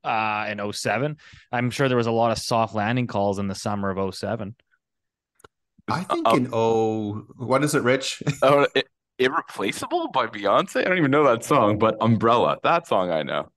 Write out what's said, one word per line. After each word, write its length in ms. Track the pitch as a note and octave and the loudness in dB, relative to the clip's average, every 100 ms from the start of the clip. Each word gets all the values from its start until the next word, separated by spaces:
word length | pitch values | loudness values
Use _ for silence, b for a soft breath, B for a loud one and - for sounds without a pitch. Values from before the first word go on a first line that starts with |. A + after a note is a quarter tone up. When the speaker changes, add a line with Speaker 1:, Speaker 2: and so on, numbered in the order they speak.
Speaker 1:
uh, 420 | C#3+ A2+ A2 G#2+ G#2+ | -2 -2 -2 -2 -4
in 100 | G#2 | -6
oh 120 | G#2 | -6
seven. 460 | G#2 - G#2+ D3 D3+ B B B | -6 -2 -2 -2 -6 B B B
I'm 180 | B2 B2 | -2 -2
sure 180 | A2+ C#3 | 0 0
there 80 | B2 | 2
was 100 | A#2 | 0
a 60 | |
lot 180 | A2+ A#2 | 2 0
of 80 | A2 | 0
soft 360 | - A#2 A2 | -2 0 0
landing 320 | G#2 G#2 B2 A#2+ | -2 -2 -2 -2
calls 320 | G#2 G2+ G2 | 0 0 0
in 80 | G2+ | -4
the 80 | |
summer 360 | F#2+ A2 G#2 G2 | -6 -6 -4 -4
of 80 | F#2+ | -4
oh 120 | G2 | -4
seven. 440 | - G2+ A2+ G2+ A2 _ _ _ _ _ _ _ _ - _ _ _ - | -4 -6 -6 -8 -14 _ _ _ _ _ _ _ _ -20 _ _ _ -6
Speaker 2:
I 160 | C3 | -6
think 220 | F#3 E4+ D#4 | -2 0 2
Speaker 3:
Uh, 80 | |
Speaker 2:
in 140 | A2+ B2 | 2 0
oh, 760 | A#2 A2+ A2+ A2+ A2 G#2+ G#2 - - | 0 2 2 0 -2 -4 -8 -12 -12
what 260 | A#2 C3 | -2 0
is 100 | D3 | 2
it, 80 | D3 | 0
Rich? 400 | A#2 C3+ - - - | 2 0 -2 -6 -6
<laughs> 100 | C#3+ | 2
Speaker 3:
Oh, 240 | C3 C#3+ C#3+ | 4 4 4
I-, 100 | C3 - _ _ _ | 0 -4 _ _ _
Irreplaceable 920 | B2+ D#3 - - - - - F4 D#4+ | 0 0 -6 -6 -6 -4 -4 -4 -2
by 200 | - A2+ | -2 -4
Beyonce? 520 | G#2+ G2 A#2 F#3 C4 | -2 2 2 2 -2
I 40 | |
don't 140 | A#3+ F#3 | 0 2
even 120 | C#3+ | 2
know 140 | C#3+ | 4
that 200 | D3 A2+ | 4 2
song, 340 | - D3 G#2+ G#2 | 2 4 4 4
but 180 | A2 - | 2 2
Umbrella, 560 | A2+ A2 A2 A#2+ E2 C#2+ | 2 4 4 4 2 0
that 240 | C3+ E3+ E3+ | 0 0 0
song 240 | A2 F2+ | 0 0
I 120 | E2 | -2
know. 280 | C#2+ D2 D2 | -2 -4 -6